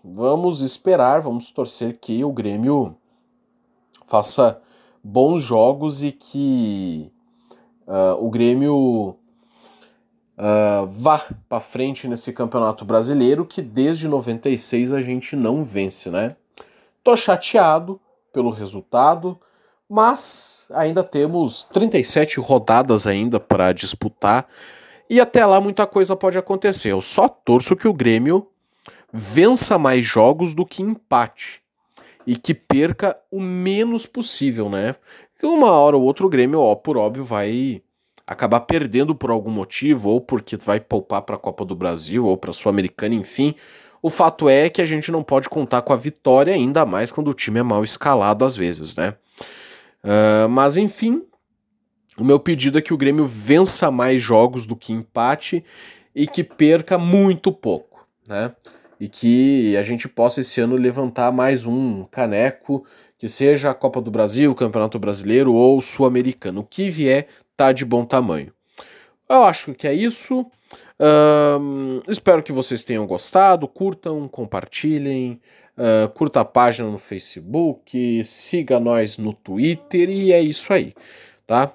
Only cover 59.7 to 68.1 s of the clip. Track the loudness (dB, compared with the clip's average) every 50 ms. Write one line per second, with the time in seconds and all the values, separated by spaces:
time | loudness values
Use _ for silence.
59.7 | 2 0 0 -2 -6 -8 -8 -8 -2 0 0 0 0 -2 -4 -2 -2 0 0 0
60.7 | 0 0 0 0 0 -2 -6 -6 -2 -2 -2 0 0 2 0 0 0 -2 -2 -4
61.7 | -4 -4 -2 -4 -6 -8 -10 -12 -6 -4 -4 -2 0 0 0 0 -2 -6 _ -6
62.7 | -6 -6 -6 _ _ _ _ _ _ _ -10 -8 -4 2 2 2 4 4 0 -2
63.7 | -2 0 -2 -2 -2 -4 -6 -4 -2 0 0 0 2 2 2 2 2 0 -2 -2
64.7 | 0 -2 -2 -2 -4 -6 -6 -6 -6 -4 -2 0 2 4 4 4 6 6 6 6
65.7 | 6 4 0 -4 -2 0 0 2 2 0 0 -2 -4 -6 -10 -10 -8 -10 -12 -12
66.7 | -8 -6 -6 -6 -4 -2 0 2 2 0 0 -6 _ _ _ _ _ 2 2 2
67.7 | 2 2 -2 -2 -2 -2 0 0